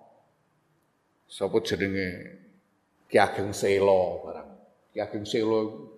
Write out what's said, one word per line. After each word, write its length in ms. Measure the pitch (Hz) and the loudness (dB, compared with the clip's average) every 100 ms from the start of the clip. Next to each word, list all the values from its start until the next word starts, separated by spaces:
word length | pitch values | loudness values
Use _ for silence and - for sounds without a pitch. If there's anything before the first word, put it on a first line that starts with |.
| - _ _ _ _ _ _ _ _ _ _ _ _ | -20 _ _ _ _ _ _ _ _ _ _ _ _
sapa 380 | - 98 110 | -4 0 0
jenenge 440 | - 92 98 98 92 92 95 - - _ _ _ _ _ _ | 0 0 0 -2 -4 -8 -14 -20 -20 _ _ _ _ _ _
Ki 100 | 110 | 4
Ageng 380 | 98 - 101 98 | 4 0 -6 -2
Selo 720 | 107 98 98 95 87 85 80 | 2 4 6 4 2 -4 -10
barang. 220 | 90 71 - - _ _ | -12 -14 -20 -20 _ _
Ki 80 | 107 | -8
Ageng 240 | 104 110 | -6 -6
Selo 360 | 101 123 110 110 107 - - | -4 -2 0 0 -2 -8 -18